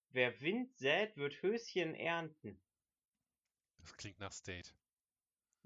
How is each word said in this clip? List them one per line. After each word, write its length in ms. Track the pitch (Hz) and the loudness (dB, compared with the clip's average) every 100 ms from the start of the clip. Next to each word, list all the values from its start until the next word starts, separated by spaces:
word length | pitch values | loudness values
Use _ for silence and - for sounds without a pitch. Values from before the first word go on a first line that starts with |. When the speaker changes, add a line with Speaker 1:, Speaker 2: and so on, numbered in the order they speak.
| _ | _
Speaker 1:
Wer 300 | 127 123 117 | 4 4 4
Wind 340 | 151 233 247 - | 0 0 -2 0
sät, 380 | 135 175 214 143 | 2 4 2 -2
wird 240 | 143 - | -4 0
Höschen 540 | 185 226 - 180 160 - | 0 0 0 0 0 0
ernten. 680 | 165 170 160 - 104 92 _ _ _ _ _ _ _ _ _ _ _ _ | -2 -2 -4 -10 -14 -14 _ _ _ _ _ _ _ _ _ _ _ _
Speaker 2:
Das 160 | 78 - | -20 -14
klingt 220 | 104 98 | -14 -8
nach 120 | 98 | -8
State. 380 | - - 90 - - _ _ _ _ _ _ _ _ | -8 -8 -10 -12 -20 _ _ _ _ _ _ _ _